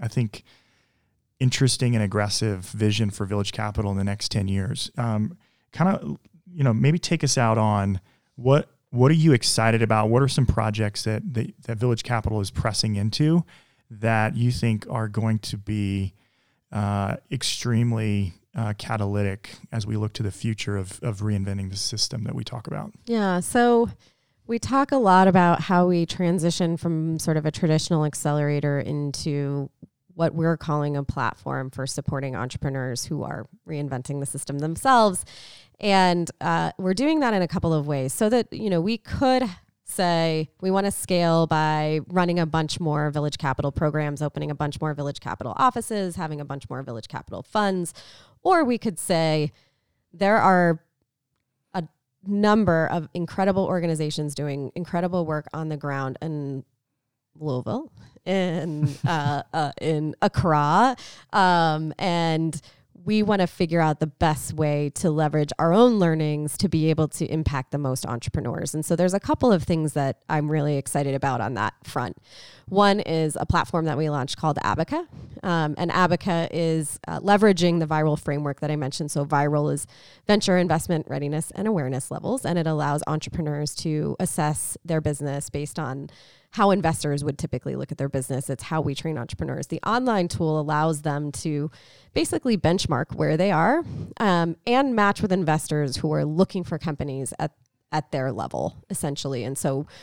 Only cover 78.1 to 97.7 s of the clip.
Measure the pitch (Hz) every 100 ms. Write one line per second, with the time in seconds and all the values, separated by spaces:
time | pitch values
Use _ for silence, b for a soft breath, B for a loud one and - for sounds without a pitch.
78.1 | 151 - 143 147 139 151 151 135 - 147
79.1 | 151 139 143 147 151 147 143 - B B
80.1 | B - 208 196 180 165 160 - 160 -
81.1 | 143 143 151 - - 214 190 131 127 -
82.1 | 139 147 262 139 175 160 151 143 147 -
83.1 | 151 - - 151 147 147 - 165 151 151
84.1 | - - - 151 151 - - 165 160 151
85.1 | 143 143 143 - 147 147 - 135 139 143
86.1 | b b b b - 202 196 165 160 151
87.1 | 143 147 143 - 127 143 131 139 160 139
88.1 | 139 131 135 139 131 - 160 156 139 160
89.1 | 151 127 - 151 135 - 160 202 233 254
90.1 | 208 175 - 160 156 147 151 160 151 151
91.1 | 143 147 - 165 147 151 B B B B
92.1 | - 330 320 254 208 165 180 - 127 -
93.1 | - 151 156 196 160 180 311 - B B
94.1 | - 208 175 170 165 - 247 277 226 202
95.1 | - 196 185 160 156 - 151 143 - 156
96.1 | 151 147 156 190 190 170 165 165 143 143
97.1 | 135 131 - 156 - _